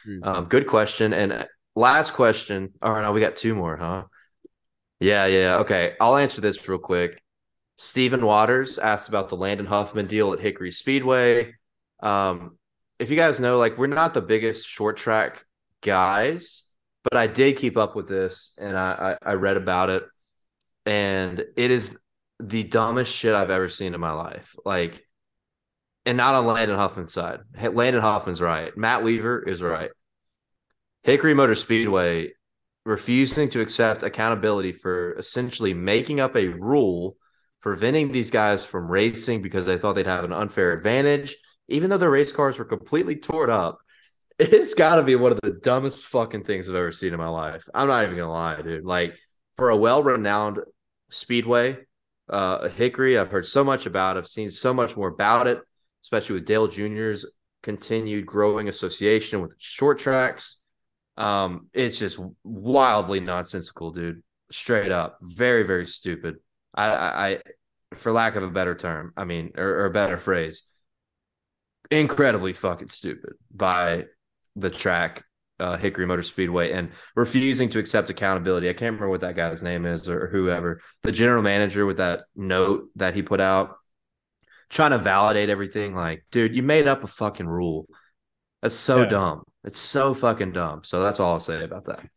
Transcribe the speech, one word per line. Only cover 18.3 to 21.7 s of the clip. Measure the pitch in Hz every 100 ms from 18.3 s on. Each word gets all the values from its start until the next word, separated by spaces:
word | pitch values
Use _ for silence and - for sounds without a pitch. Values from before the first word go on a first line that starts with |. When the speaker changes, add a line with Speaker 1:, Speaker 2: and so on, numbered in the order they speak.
| - - -
Speaker 2:
and | 101 95
I, | 92 - 95 87
I, | -
I |
read | 98 98 98
about | 92 90 95
it. | 92 - _ _ _ _ _ - _ 107
And | 104 98 95 92 90 - -
it | 123